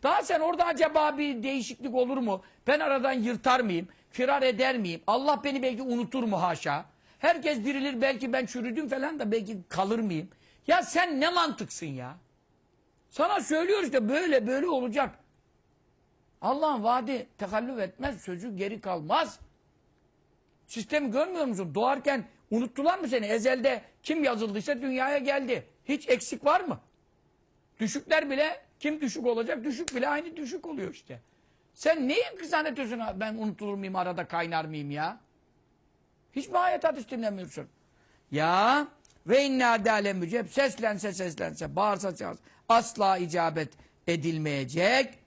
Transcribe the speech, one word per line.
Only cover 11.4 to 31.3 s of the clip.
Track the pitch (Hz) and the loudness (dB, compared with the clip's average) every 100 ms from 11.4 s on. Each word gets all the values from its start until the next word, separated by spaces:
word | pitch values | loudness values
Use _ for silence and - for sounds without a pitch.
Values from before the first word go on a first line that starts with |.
| 330 220 196 - 165 | 0 -2 -8 -8 -10
ya? | 135 123 175 _ _ _ _ _ _ _ _ _ | -8 -10 -14 _ _ _ _ _ _ _ _ _
Sana | - 320 403 | -2 0 0
söylüyor | 233 311 359 415 | 0 0 2 2
işte | 330 262 214 | 2 0 2
böyle | 285 359 277 220 | 0 4 2 2
böyle | 262 339 | 0 0
olacak. | 285 247 226 254 - _ _ _ _ _ _ _ _ _ _ _ _ | 0 0 -2 -2 -4 _ _ _ _ _ _ _ _ _ _ _ _
Allah'ın | 185 277 311 262 | -2 0 2 2
vaadi | 214 247 226 262 - _ | 2 2 0 -4 -6 _
tekallüf | 196 214 240 254 | -4 -2 -4 -4
etmez, | 190 - 269 233 | -6 -4 -6 -6
sözü | - 180 220 196 | -8 -8 -8 -6
geri | 196 214 | -6 -6
kalmaz. | 196 180 151 269 320 - - _ _ _ _ _ _ _ _ _ _ _ _ | -6 -6 0 0 0 -6 -20 _ _ _ _ _ _ _ _ _ _ _ _
Sistemi | - 214 302 277 | -10 -2 0 0
görmüyor | 233 330 359 285 | 0 0 0 -2
musun? | 196 185 147 | -2 -4 0
Doğarken | 240 277 - 277 190 _ _ | 0 2 0 -2 -4 _ _
unuttular | 220 240 - 294 381 | -2 -2 0 2 2
mı | 311 | 0
seni? | 240 208 | -2 0
Ezelde | 226 226 262 254 247 - _ | 0 2 2 2 0 -6 _
kim | - 320 | -4 0
yazıldıysa | 285 233 220 202 208 277 | 2 2 -2 -4 -2 -2
dünyaya | 269 254 262 285 | -2 -2 0 0
geldi. | 269 277 262 233 - _ - | 0 -2 0 -4 -4 _ -4
Hiç | 285 - | -4 2
eksik | 254 - 254 285 | 0 2 -2 2
var | 339 | 2
mı? | 370 156 _ _ _ _ _ _ _ _ _ _ | 2 -6 _ _ _ _ _ _ _ _ _ _
Düşükler | 220 233 - 311 302 | -4 -4 2 2 2
bile, | 269 302 330 _ _ | 2 0 0 _ _
kim | 285 302 | -4 -2
düşük | 285 254 247 | -2 -2 0
olacak? | 226 226 277 | 0 0 -2
Düşük | 233 240 339 254 | -4 -4 -4 -2
bile | 262 | 0
aynı | 294 339 320 | -2 -4 -8
düşük | 277 320 339 | -8 -8 -8
oluyor | 294 190 | -8 -8
işte. | - _ 123 _ | -10 _ -18 _